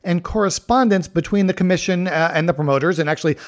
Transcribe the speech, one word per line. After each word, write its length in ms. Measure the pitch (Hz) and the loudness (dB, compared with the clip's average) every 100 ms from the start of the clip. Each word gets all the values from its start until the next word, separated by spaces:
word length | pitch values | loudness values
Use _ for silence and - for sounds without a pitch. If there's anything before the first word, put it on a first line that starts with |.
and 220 | 180 175 - | -4 -4 -2
correspondence 840 | 220 196 - - 247 247 190 - | -2 -2 -2 0 2 2 0 0
between 400 | 170 - 202 190 | -4 -2 0 0
the 60 | |
commission, 560 | 185 180 180 - 180 185 | 0 0 0 0 -2 0
uh, 200 | 160 165 | 2 2
and 140 | 165 170 | 2 0
the 60 | |
promoters, 460 | 151 147 139 160 165 | 0 0 2 2 0
and 100 | 151 | 0
actually 280 | 156 160 143 | 0 -2 -2